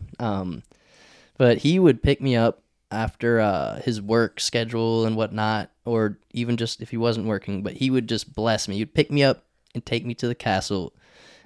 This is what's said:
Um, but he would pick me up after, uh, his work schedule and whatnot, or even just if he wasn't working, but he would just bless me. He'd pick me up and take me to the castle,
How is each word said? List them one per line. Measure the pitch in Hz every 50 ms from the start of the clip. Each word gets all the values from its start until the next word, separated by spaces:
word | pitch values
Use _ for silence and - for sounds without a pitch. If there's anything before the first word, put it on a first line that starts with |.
| - - - -
Um, | 120 110 101 95 92 92 85 - - _ _ _ _ _ _ - - - - - _ _ _
but | - 131 120 117 120
he | - 143 170 190
would | 185 156 127 117
pick | - 139 139 -
me | 135 135 123
up | 117 113 117 - - _ _ _ _ _ -
after, | 104 107 113 110 - - - 117 117 113
uh, | 107 104 95 82 67 55 53 -
his | - - 113 107
work | 101 101 113 117 117 101 - -
schedule | - - - 120 117 113 117 113 113 113 113 113 113
and | 110 110
whatnot, | 110 113 - - 107 107 107 110 107 98 - _ _ -
or | 117 117 113 110 104 101 - _ _
even | - 120 120 117 120
just | 113 117 113 - -
if | 120 -
he | -
wasn't | 113 117 120 113 113 104
working, | 110 107 95 - - 101 92
but | 101 101
he | - - 131 131
would | 131 127 117 110
just | 120 107 - - -
bless | - 107 117 110 104 - -
me. | 98
He'd | 101 110 - -
pick | 156 147 -
me | 143 147
up | 139 135 127 - _ _ _ _ _ _ -
and | 123 -
take | - 123 117 -
me | 123 120
to | - - 120
the | 120
castle, | - - 117 98 95 - - 104 95 87 - - _ _ _ _ - - - - - _